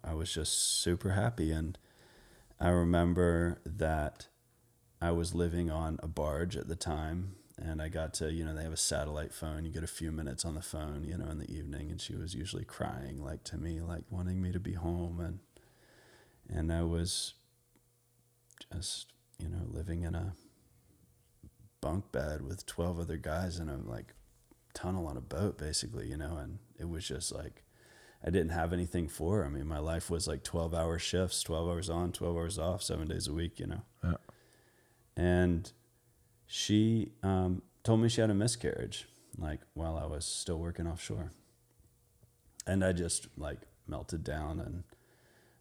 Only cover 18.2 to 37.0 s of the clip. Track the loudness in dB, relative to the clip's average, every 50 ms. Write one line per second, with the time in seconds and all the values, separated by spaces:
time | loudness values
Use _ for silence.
18.2 | _ _ _ _ _ _ -20 -20 -16 -10 -8 -6 -6 -4 -6 -8 -10 -12 -18 _
19.2 | _ _ -12 -8 -6 -4 -2 -2 -2 -2 -4 -4 -2 -2 0 0 0 0 0 0
20.2 | -2 -2 -4 -8 -14 -20 _ _ _ _ _ _ _ _ -20 _ -20 _ _ _
21.2 | _ _ _ _ -20 -20 -20 _ -20 -20 _ _ -2 0 0 0 -2 -2 -2 -2
22.2 | 0 0 -2 -2 -4 -6 -6 -8 -8 -8 -2 0 0 0 0 0 -2 -2 -4 -4
23.2 | -2 -2 -2 0 0 -2 -2 -4 -4 -4 -4 -6 -6 -6 -8 -8 -10 -12 -18 -20
24.2 | -20 -20 _ _ _ _ -20 _ _ _ -12 -6 -4 -2 -2 -2 -2 -2 -4 -6
25.2 | -6 -4 0 2 2 2 2 0 -4 -2 -2 -2 -2 -2 -6 -6 -6 -4 -4 -4
26.2 | -4 -4 -4 -4 -6 -6 -8 -10 -12 -16 -12 -8 -6 -6 -4 -4 -4 -4 -4 -4
27.2 | -4 -4 -6 -6 -8 -10 -12 -14 -20 _ _ -20 -20 -20 -20 -20 -20 -20 -18 -4
28.2 | 0 4 4 6 4 4 4 2 2 4 2 2 0 2 0 0 0 0 -2 0
29.2 | 2 2 4 4 2 0 -2 -2 -2 -2 -2 0 0 0 0 -2 0 0 0 0
30.2 | 0 0 -2 -4 -4 -2 0 0 2 2 2 2 2 2 2 0 0 2 4 4
31.2 | 4 4 2 0 0 0 0 0 2 2 0 0 0 0 0 2 2 0 0 0
32.2 | 0 0 2 2 0 0 0 0 0 0 0 0 -2 -2 -2 -2 0 -2 -2 -2
33.2 | -2 -2 0 -2 -2 -2 -4 -4 -4 -4 -4 -6 -8 -10 _ _ 0 0 0 0
34.2 | -2 -10 -20 -20 -20 -20 -20 -20 _ _ _ _ _ _ _ _ _ _ _ 4
35.2 | 6 6 8 8 8 6 6 4 0 -4 -12 _ _ _ _ _ _ _ _ _
36.2 | _ _ _ _ _ -8 -4 -4 2 4 6 6 6 6 4 4